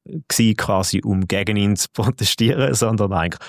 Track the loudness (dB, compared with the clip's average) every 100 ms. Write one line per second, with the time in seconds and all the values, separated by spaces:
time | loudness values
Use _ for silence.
0 | -14 -12 -4 2 2 2 0 0 0 -2
1 | 0 0 0 -2 0 0 0 0 -2 -2
2 | -2 0 -2 0 0 2 0 2 0 0
3 | 0 0 -2 -6